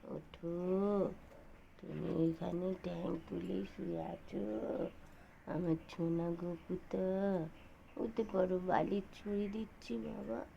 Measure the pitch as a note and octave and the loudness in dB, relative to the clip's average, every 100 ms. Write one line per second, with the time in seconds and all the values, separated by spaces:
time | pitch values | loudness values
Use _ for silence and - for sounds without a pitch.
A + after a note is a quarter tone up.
0 | - D3 - - E3+ E3+ F3+ F#3+ G3+ G3+ | -6 -8 -8 -8 -4 0 4 4 6 6
1 | F#3 - - - - - - - - D3+ | 4 0 -12 -16 -16 -18 -18 -14 -8 -4
2 | E3 E3 E3 E3 F3+ F3 F#3 F#3 F3+ E3+ | 0 4 4 4 -2 0 0 -2 -2 -2
3 | F3+ F3 - F#3 F3+ F#3+ G3 - F#3 E3 | -2 -2 -2 -6 -2 -2 -2 -4 -2 -2
4 | E3 E3+ - G3 G3+ G#3+ - - - - | -2 -6 -6 -4 -2 -2 -2 0 -2 -6
5 | - - - - - F3 F3 D#3+ - - | -16 -16 -18 -16 -4 0 2 2 0 -2
6 | E3 E3+ E3+ E3+ F3 E3+ - F3+ - F#3+ | 2 2 2 0 -2 -4 -4 -4 -2 0
7 | F#3 F#3+ G3 F#3 D#3+ - - - - - | 2 4 4 2 0 -6 -16 -18 -16 -4
8 | A3+ A3+ G#3+ F#3+ F#3 F#3 F#3 E3+ E3 G3+ | -2 0 2 4 4 4 4 4 4 2
9 | F#3+ - G#3 G3+ G#3 G#3+ G#3+ - - A#3 | 0 -8 -2 0 0 -2 -4 -8 -4 -4
10 | A3+ G#3+ G3+ A#3 - | -2 -4 -2 -2 -4